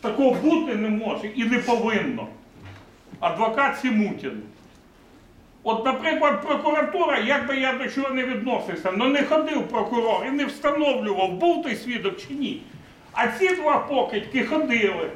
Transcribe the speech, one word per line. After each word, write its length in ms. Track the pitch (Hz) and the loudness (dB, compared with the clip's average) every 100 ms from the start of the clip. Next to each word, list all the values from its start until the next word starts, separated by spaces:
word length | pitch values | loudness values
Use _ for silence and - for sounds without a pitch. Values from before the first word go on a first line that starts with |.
Такого 300 | 220 220 269 | -4 2 4
бути 400 | - 302 320 277 | 4 4 2 2
не 140 | 214 214 | -2 0
може 380 | 214 226 - 208 | 0 -2 -4 -6
і 180 | 254 | -4
не 140 | 226 247 | 0 0
повинно. 680 | - 233 220 214 151 113 - - - - - - - - - - | 2 2 2 0 -2 -4 -8 -14 -20 -20 -20 -20 -20 -20 -20 -4
Адвокат 600 | 170 165 220 220 277 - | -4 0 0 2 0 0
Сімутін. 600 | 254 214 202 - 135 110 104 - - - - - - - - - - - | 0 2 0 -2 -8 -10 -14 -20 -20 -20 -20 -20 -20 -20 -20 -20 -20 -8
От, 220 | 220 220 | -2 0
наприклад, 580 | 262 262 320 302 294 - | 0 0 0 2 2 2
прокуратура, 760 | - 277 302 302 269 359 330 262 | 0 0 2 2 2 2 2 2
як 280 | 214 285 240 | 2 0 0
би 100 | 269 | -2
я 160 | 262 | 0
до 160 | 247 233 | -2 -4
чого 200 | - 269 | -4 -2
не 140 | 262 | -2
відносився, 680 | 254 226 240 226 - 170 185 190 | -2 -2 -2 -2 -2 -4 -2 0
ну 80 | |
не 180 | 262 285 | 2 2
ходив 460 | - 311 311 277 214 | 4 2 2 -2 -2
прокурор 580 | 233 208 233 226 190 233 | -2 0 0 2 0 0
і 40 | |
не 140 | 277 | -2
встановлював, 880 | 277 - 294 294 294 240 208 190 190 | -2 0 0 2 2 2 0 0 0
був 300 | 180 339 339 | 2 2 2
той 140 | 285 214 | 0 -4
свідок 400 | 247 240 185 - - | -4 -4 -4 -4 -10
чи 60 | |
ні. 280 | 277 240 - - - - - - | -4 -4 -4 -12 -20 -20 -20 -10
А 160 | - 233 | -2 -2
ці 200 | - 370 359 | 2 2 2
два 220 | 302 277 | 2 2
покидьки 640 | - 269 254 214 - 262 | 2 0 0 -2 -2 -2
ходили. 680 | 214 311 269 226 202 175 160 | 0 0 2 2 2 0 -4